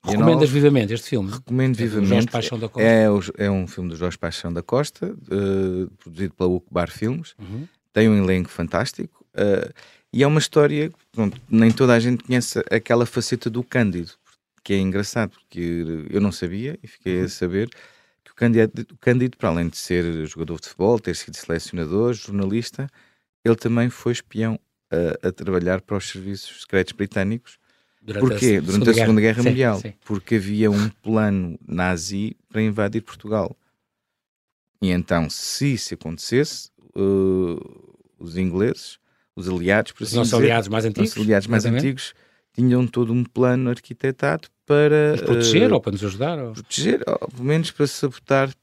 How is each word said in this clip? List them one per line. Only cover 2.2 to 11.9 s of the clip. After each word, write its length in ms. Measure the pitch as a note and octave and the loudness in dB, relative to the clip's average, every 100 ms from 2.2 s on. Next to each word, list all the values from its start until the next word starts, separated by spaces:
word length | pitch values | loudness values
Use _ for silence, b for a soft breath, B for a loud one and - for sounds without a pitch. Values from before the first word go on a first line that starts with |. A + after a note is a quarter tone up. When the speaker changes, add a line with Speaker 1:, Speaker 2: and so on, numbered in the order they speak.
| A#2+ | 2
Speaker 2:
Paixão 280 | A#2+ G#2 A#2 | -2 -4 -6
da 80 | A2+ | -8
Costa. 200 | B2 A2+ | 2 6
Speaker 1:
É 220 | A2+ A2 | 6 6
o, 100 | G2+ F2+ - | 4 -2 -4
é 140 | G2+ | 0
um 160 | G2 F2+ | 0 -4
filme 240 | - F2+ | -8 -8
do 60 | D#2+ | -4
Jorge 200 | F2 - | -6 -4
Paixão 360 | E2+ - E2+ | -8 -6 -6
da 100 | E2+ | -8
Costa, 500 | - B2 D3 - F#3 F#3+ - | -2 -2 -2 -6 -10 -10 -4
eh, 600 | G2 G2 F#2+ F#2+ F2+ F2+ - | -2 0 0 -2 -4 -6 -10
produzido 360 | - E2 F#2+ | -20 -8 -8
pela 140 | - F2+ | -2 0
Uco 220 | F2+ _ | 0 _
Bar 160 | F2 E2+ | -2 -2
Filmes. 460 | - A2 D#3 D#3 _ | -4 -6 -6 -10 _
Speaker 2:
Uhum. 300 | F#2+ A2 D#3+ _ _ | -14 -12 -14 _ _
Speaker 1:
Tem 160 | G#2+ A2 | 2 4
um 80 | G#2 | 4
elenco 260 | F#2 F#2 F2 | 4 0 -2
fantástico, 760 | - E2 F2 C3 - - _ _ | -6 -4 -2 -4 -8 -14 _ _
eh, 340 | G2+ G2+ G2 - b b b b | -2 0 0 -2 b b b b
e 100 | A#2 | 0
é 40 | C#3 | 4
uma 100 | D#3 | 2
história, 540 | - D#3 D3 D3+ D#3 - _ | 2 2 2 0 -6 -8 _
pronto, 260 | A2+ G#2 - - | -2 -2 -4 0
nem 220 | A2+ A2+ | 4 4
toda 220 | A2+ C3 | 6 4